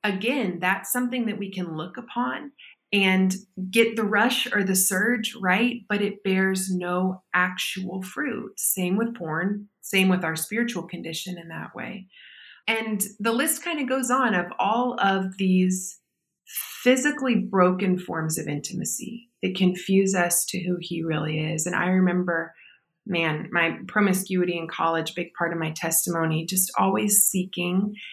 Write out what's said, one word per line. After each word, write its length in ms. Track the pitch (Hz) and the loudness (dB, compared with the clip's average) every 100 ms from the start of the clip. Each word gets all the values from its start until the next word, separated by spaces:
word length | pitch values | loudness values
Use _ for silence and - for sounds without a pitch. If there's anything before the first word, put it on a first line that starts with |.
again, 560 | 208 190 220 285 202 175 | 0 0 0 0 -2 0
that's 300 | 180 196 - | 0 0 -2
something 340 | 247 247 247 226 | -2 -2 -2 -2
that 120 | 180 | -4
we 140 | 196 | -6
can 240 | 185 175 156 | -6 -6 -6
look 220 | 180 240 | -8 -10
upon 560 | 233 240 247 262 285 _ - _ _ | -10 -4 -4 -4 -10 _ -20 _ _
and 420 | 202 190 185 190 185 - - 185 | 2 4 6 4 2 -8 -10 0
get 280 | 233 226 220 | 4 4 2
the 80 | 208 | 0
rush 420 | 208 240 247 247 | 4 2 2 0
or 100 | 202 | 0
the 100 | 190 | 2
surge, 640 | 190 - 185 190 247 - - | 2 2 2 2 0 -2 -2
right? 400 | 190 190 247 - - | 0 2 2 0 -4
But 120 | 202 | 0
it 220 | 202 196 | 0 -2
bears 460 | 190 190 190 190 190 | 0 2 2 0 0
no 520 | 180 175 180 185 185 _ | -2 0 0 0 -2 _
actual 680 | 180 185 185 - 190 190 190 | 0 0 -2 -6 -6 -6 -8
fruit. 560 | 190 - 294 - - - | -8 -6 -6 -6 -8 -6
Same 380 | - - 180 196 | -4 -2 0 2
with 180 | 233 | 0
porn, 540 | 233 165 156 185 208 - _ | -4 -4 -2 -2 -4 -8 _
same 260 | - 196 190 | 0 4 4
with 160 | 185 | 4
our 140 | 165 160 | 0 -4
spiritual 460 | - 214 233 185 | -4 -2 -2 -2
condition 540 | 160 170 165 165 190 175 | -8 -10 -8 -8 -8 -10
in 120 | 165 | -10
that 260 | 160 156 - | -12 -12 -10
way. 320 | - 190 185 - - - - - - | -10 -12 -16 -20 -20 -20 -20 -12 -2
And 380 | 226 226 214 - - | -2 -2 -2 -4 -2
the 140 | 214 | 0
list 280 | 233 320 - | 2 0 -2
kind 200 | 349 311 | -4 -4
of 80 | 262 | -2
goes 200 | 262 240 | -2 0
on 240 | 262 247 | 2 4
of 120 | 185 175 - | 2 0 0
all 400 | 196 226 247 - | 2 2 0 2
of 360 | 196 190 190 185 | 2 2 -2 0
these 600 | 190 185 185 185 - - _ _ _ _ _ - - - | 4 6 4 2 -6 -14 _ _ _ _ _ -10 -10 0
physically 540 | 247 262 294 - 262 202 | 4 4 4 0 2 2
broken 640 | 185 190 180 185 190 180 | 2 4 4 4 2 0
forms 380 | - 165 160 160 | -2 -4 -2 -4
of 100 | 151 | -4
intimacy 840 | 147 - - - - - - _ _ | -6 -6 -6 -6 -6 -8 -12 _ _
that 120 | 190 185 | -4 2
confuse 600 | 185 180 - 190 190 190 | 2 2 2 4 4 2
us 300 | 175 - - | 2 0 -2
to 180 | 185 | -4
who 140 | 180 175 | -2 -4
he 240 | - 170 | -4 -6
really 360 | 165 156 156 156 | -2 -2 -2 -2
is. 260 | 156 156 175 | -2 -2 -2
And 100 | 175 | 0
I 120 | 175 | 2
remember, 680 | 185 180 180 180 165 165 - - _ _ _ - | 4 4 2 0 -2 -4 -12 -20 _ _ _ -4
man, 420 | 175 165 151 - | 0 0 -2 -2
my 240 | 175 165 160 - | 0 0 -2 -2
promiscuity 720 | 214 196 185 - 185 180 170 | 2 2 2 0 0 0 0
in 100 | 165 | -6
college, 480 | - 165 165 160 - | -2 0 0 -2 -6
big 180 | 175 - | -8 -4
part 160 | 170 | -2
of 60 | 170 | -2
my 120 | 160 | -4
testimony, 760 | 160 165 160 - 170 160 156 160 | -4 -2 -2 0 0 2 0 0
just 240 | 185 185 - | -2 0 2
always 420 | 196 208 208 208 | 2 2 2 4
seeking 760 | - 190 180 - 180 180 208 208 - | 4 2 -2 -4 0 0 0 -6 -14